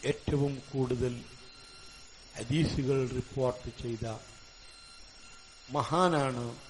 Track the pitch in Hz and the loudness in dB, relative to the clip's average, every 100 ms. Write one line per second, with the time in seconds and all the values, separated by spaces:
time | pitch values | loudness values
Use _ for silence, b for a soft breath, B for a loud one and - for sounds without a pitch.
0 | 123 - - 147 143 135 - 135 127 123 | 0 -2 2 2 2 0 -4 0 0 2
1 | 123 120 - - - - - - - - | 0 -2 -10 -16 -18 -20 -20 -18 -18 -18
2 | - - - - 113 143 156 - 135 135 | -20 -20 -16 -10 0 4 4 4 2 2
3 | 127 123 - - 127 123 127 - 123 113 | 2 -2 -4 0 0 0 -6 -8 -6 -4
4 | 113 107 - - - - - - - - | -4 -6 -10 -20 -20 -20 -20 -20 -20 -20
5 | - - - - - - - 139 117 160 | -20 -18 -18 -18 -20 -20 -6 -2 2 6
6 | 185 160 135 123 120 120 - | 6 6 4 0 -4 -8 -14